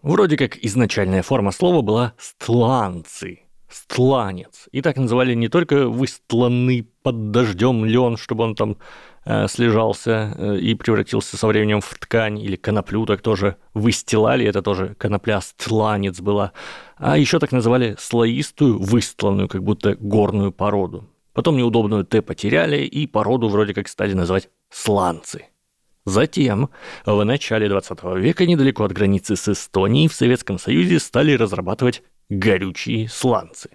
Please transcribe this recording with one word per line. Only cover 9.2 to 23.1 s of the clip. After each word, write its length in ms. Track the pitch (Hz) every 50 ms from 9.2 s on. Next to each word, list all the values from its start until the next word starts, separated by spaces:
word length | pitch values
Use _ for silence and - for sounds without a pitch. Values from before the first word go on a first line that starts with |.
| -
э, 240 | - 110 107 104 101
слежался, 840 | - - 120 117 107 110 113 110 104 - - 117 113 110 107 107 107 -
э, 200 | - 104 101 98
и 180 | - - 113
превратился 600 | - - - 113 104 107 - - 110 - - -
со 120 | - - 110
временем 320 | 107 107 107 107 104 104
в 120 | - - - -
ткань, 400 | - - - 117 113 107 107 104
или 160 | 107 101 95
коноплю 500 | - - - 107 107 95 - 98 107 113
так 160 | 110 104 98
тоже 360 | - 117 110 92 98 101 95 - _ - _
выстилали, 720 | 110 104 120 113 - - - - 107 107 117 127 131 117
это 160 | 107 104 101 92
тоже 320 | 104 101 90 95 101 104
конопля 440 | _ - 107 107 98 - - 107 98
«стланец» 800 | 95 - - _ - - 113 110 107 107 107 101 101 98 90 87
была. 320 | 87 101 101 101 101 98 - - - - - - - - _
А 220 | _ 143 - 147 151
еще 220 | 143 120 - 160
так 100 | 147 143
называли 460 | - 127 110 117 120 127 123 113 101 -
слоистую, 800 | - - - 117 117 117 117 131 147 - - - 147 131 110 98
выстланную, 680 | 95 98 117 120 - - - - - 101 98 98 95 90
как 160 | - 98 95
будто 320 | 101 104 - - 104 98
горную 560 | - 107 101 101 110 104 98 98 104 98 98 92
породу. 580 | - 98 104 101 101 95 87 82 87 101 - _ _ _ _ _
Потом 240 | - 120 170 156
неудобную 480 | 131 123 120 110 117 110 104 110 104 92
«т» 180 | - - 110 101
потеряли, 640 | - 90 - - 202 - 160 165 160 143 143 139
и 240 | - - 143 151
породу 400 | -